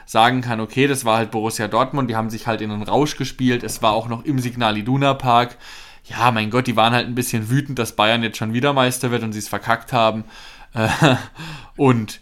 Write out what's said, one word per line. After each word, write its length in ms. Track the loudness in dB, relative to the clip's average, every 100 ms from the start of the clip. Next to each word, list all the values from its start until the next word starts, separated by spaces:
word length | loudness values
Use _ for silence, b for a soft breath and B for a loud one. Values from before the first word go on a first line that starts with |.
sagen 360 | -2 2 4 2
kann, 180 | -2 -4
„Okay, 300 | -4 0 2
das 160 | 2
war 140 | 2 2
halt 120 | 0
Borussia 380 | -2 -2 -2 0
Dortmund, 420 | 0 0 -2 -2
die 60 | -2
haben 140 | -4
sich 180 | -4 -4
halt 120 | -4
in 120 | -4
einen 100 | -6
Rausch 340 | 0 2 2 -2
gespielt, 460 | -8 -2 0 0
es 200 | -4 0
war 100 | 2
auch 160 | 2 -2
noch 160 | -6
im 160 | -2 -2
Signal 360 | -2 -2 -2 0
Iduna 380 | 0 2 2
Park. 420 | 2 2 4 2 -4 B B B B -14
Ja, 260 | 0 2
mein 180 | 2 0
Gott, 160 | 0 2
die 80 |
waren 180 | 2 4
halt 140 | 2 0
ein 80 |
bisschen 360 | -4 -2 -4 0
wütend, 280 | 0 0 -4
dass 160 | -4
Bayern 300 | 2 2 2
jetzt 140 | 0 -4
schon 140 | -4
wieder 200 | 0 2
Meister 400 | 2 2 0 -2
wird 100 | -2
und 100 | -4
sie 60 | -6
es 100 | -6
verkackt 440 | -6 -2 -2 0
haben.“ 320 | 2 2 0 -8 B B B B
Äh, 140 | -2 -2
<laughs> 280 | 4 4 4 -2 B B B B 2
und 420 | 4 4 0 -10